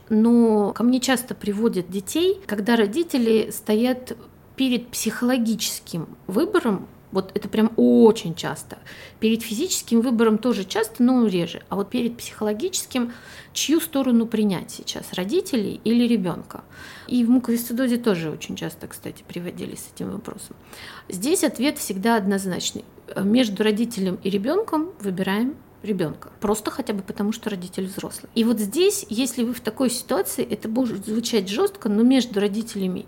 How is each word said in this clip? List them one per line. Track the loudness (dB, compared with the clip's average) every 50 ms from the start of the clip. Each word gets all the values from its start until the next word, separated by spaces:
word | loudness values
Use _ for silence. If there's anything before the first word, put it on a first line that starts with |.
| -4 0
но | 4 4 6 6 6 6 6 6 6 4 2 2 0
ко | 2 2
мне | 2 2 2
часто | 2 2 0 0 0 -6 -10
приводят | -8 -4 -4 -2 2 2 2 2 0 -4 -4
детей, | -4 -6 -6 -2 -2 0 2 2 0 0 -4
когда | -6 -6 -4 2 2 4
родители | 4 4 4 2 0 -2 0 0 0 2 4 4 4 2 0
стоят | -4 -8 -2 0 2 2 4 2 0 -2 -4 -12 -12 -14 -14 -20 -20 -20 -20 -12 -4
перед | -2 0 0 0 0 -2 -4
психологическим | -8 -4 -4 -4 -2 0 0 2 2 2 2 0 0 -2 -2 -6 -6 -8 -10 -8 -8 -8 -8 -8 -12 -16 -8
выбором, | -2 0 0 0 2 2 2 2 2 0 -2 -4 -8 -18 -20 -12 -4 -2
вот | -2 -2 -2 -4
это | -6 -6 -2
прям | 0 2 2 2 4
очень | 4 4 6 8 10 10 8 8 6 0 -6 -6
часто. | -6 -6 -6 -6 -8 -10 -14 -16 -18 -18 -20 -20 -18 -18 -20 -8 0
Перед | 2 2 2 2 -2
физическим | -4 -4 -4 -2 -2 -4 -4 -2 2 2 2
выбором | 2 4 2 4 4 4 4 4
тоже | 2 0 0 0 -2
часто, | -4 -2 -2 -2 -2 0 2 4
но | 4 6 6 4
реже. | 4 2 0 -2 -2 -6 -10 -10 -8
А | -4
вот | -4 -4 -4
перед | -2 -2 -2 -2 -4
психологическим, | -6 -12 -14 -8 -4 -4 -4 -2 -2 -4 -4 -4 -6 -8 -4 -4 -4 -4 -4 -6 -12 -18 -20 -20 -20 -18 -12 -6
чью | -4 0 2 2 2
сторону | 2 0 -2 0 2 4 4 4 2
принять | 2 0 0 2 2 0 -2 -4 -10
сейчас, | -14 -14 -12 -10 -10 -10 -10 -10 -6
родителей | -6 -4 -2 0 -2 -2 0 -2 -2 -2 -2 -4 -4 -2
или | 2 2 4 4
ребенка? | 4 2 2 0 -2 -4 -6 -8 -12 -16 -16 -16 -18 -20 -20 -20 -18 -18 -18 -10
И | -4 0 2 4
в | 4
муковисцидозе | 4 4 4 2 -2 -2 -2 -4 -2 -2 0 0 0
тоже | 0 2 0 0 0 0 -4
очень | -6 -8 -8 -10 -8
часто, | -8 -8 -8 -10 -10 -16
кстати, | -16 -16 -12 -12 -12 -14 -14 -16
приводили | -14 -12 -10 -10 -10 -10 -10 -10 -12 -12
с | -12 -16 -16 -12
этим | -10 -10 -8
вопросом. | -8 -8 -10 -12 -14 -14 -16 -18 -20 -20 -20 -20 -20 -20 -18 -18 -18 -18 -16 -12
Здесь | -10 -6 -2 0 0 2 0
ответ | 0 0 0 0 0 0 -2
всегда | -6 -6 -6 -2 2 2 2
однозначный. | 2 2 2 0 0 0 -2 -4 -4 -4 -6 -6 -8 -14 -14 -20 -20 -18 -12 -6
Между | -2 0 2 4 4 4 2 2 0 0
родителем | 2 2 0 0 -2 -2 -2 -2 -2 -2 -2 -4
и | -2
ребенком | -2 -2 0 0 0 0 0 0 -2 -2 -2 -2 -6 -8
выбираем | -6 -6 -2 -2 -2 0 0 0 0 -2 -4 -6 -14 -20 -20 -12 -6
ребенка. | -4 -2 -2 -2 -4 -4 -8 -14 -20 -14 -6
Просто | 0 0 0 0 -2 -6
хотя | -6 -6 -4 -4 -4
бы | -6 -4
потому, | -8 -6 -4 -2 -2 -2
что | -4 -6 -6
родитель | -6 -6 -8 -10 -8 -6 -6
взрослый. | -6 -6 -8 -10 -10 -10 -12 -14 -6 0
И | 2 2
вот | 2 2 0
здесь, | 0 -2 0 2 2 2 2 0 -4 -6
если | -4 -2 -2 -2 -2 -2 -2
вы | -2 -4
в | -6
такой | -6 -6 -2 0 0 0
ситуации, | 0 -2 -4 -2 -2 -2 -2 -2 -2 -4 -4
это | -4 -4 -6 -6 -4
будет | -2 0 0 -2 -2 -6 -6
звучать | -4 -4 -2 -2 0 0 0 0 0
жестко, | 0 0 0 0 0 -2 -2 0
но | 2 4 6
между | 6 6 4 2 2 0 0
родителями | 0 0 0 -2 -6 -6 -6 -4 -4 -4 -4 -6 -8